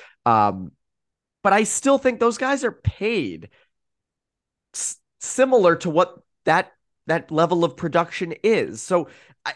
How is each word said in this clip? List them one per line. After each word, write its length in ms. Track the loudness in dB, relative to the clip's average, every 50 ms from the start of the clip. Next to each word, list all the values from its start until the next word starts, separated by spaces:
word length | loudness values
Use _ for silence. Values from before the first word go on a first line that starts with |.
| -20 -20 _ _ _
Um, 460 | 2 4 4 4 2 0 -2 -8 -14 -16 _ _ _ _ _ _ _ _ _ _ _ _ _ 0
but 100 | 2 2
I 100 | 2 2
still 340 | 0 -2 -2 2 2 2 2
think 220 | 2 0 0 2
those 180 | 0 0 0 -2
guys 260 | -2 -2 -2 -2 -2
are 80 | -4
paid 800 | -6 -4 -4 -4 -4 -2 -4 -2 -2 -2 -2 -4 -6 -10 -14 -20 _ _ _ _ _ _ _ _ _ _ _ _ _ _ _ _ _ _ _ _ _ _ _ _ -14
s-, 240 | -12 -10 -10 -12 -14 _ _ _ _
similar 560 | -14 -8 0 0 2 4 4 4 4 4 2 2
to 120 | -2 -2
what 300 | 0 0 0 0 -4 -10 _ _ _ _ _
that, 260 | 0 0 0 0 -4 _ _ _ _ _ _ _
that 240 | -4 -4 -4 -4 -4
level 320 | 0 0 0 2 2 0 0
of 140 | 0 -2 -6
production 560 | -8 -2 -2 -2 -2 -2 -6 -10 -10 -10 -8 -4 0
is. 380 | 0 0 0 0 -4 -8 -12
So, 280 | -6 -2 -2 -2 -2 -4 -10 -20 -20 _ _ _ _
I, 80 | -12 -12